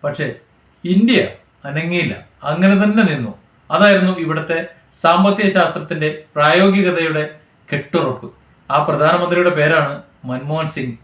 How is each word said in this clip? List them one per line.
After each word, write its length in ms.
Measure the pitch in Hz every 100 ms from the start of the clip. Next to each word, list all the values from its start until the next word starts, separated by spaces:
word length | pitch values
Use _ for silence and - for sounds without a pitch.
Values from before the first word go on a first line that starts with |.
പക്ഷേ 320 | 147 143 139 117 _ _ _ _ 175
ഇന്ത്യ 420 | 185 226 220 - - _ _ 143
അനങ്ങിയില്ല, 500 | 147 170 175 143 98 - _
അങ്ങനെ 300 | 143 160 190
തന്നെ 300 | 196 208 214
നിന്നു. 300 | 196 143 110 95 _ _ _
അതായിരുന്നു 400 | 160 202 190 185 180
ഇവിടുത്തെ 480 | 156 156 156 165 - - _ -
സാമ്പത്തിക 520 | 165 175 196 202 196
ശാസ്ത്രത്തിന്റെ 720 | 190 165 165 151 156 151 151 - 151
പ്രായോഗികതയുടെ 920 | 147 170 196 190 180 170 160 151 151 - _ _ _
കെട്ടുറപ്പ്. 580 | 147 - 165 147 117 - _ _ _ _
ആ 120 | 143
പ്രധാനമന്ത്രിയുടെ 640 | 151 127 156 175 175 175 175
പേരാണ് 520 | 151 147 160 139 143 - _ 127
മൻമോഹൻ 420 | 127 139 156 156
സിംഗ്. 300 | - 127 117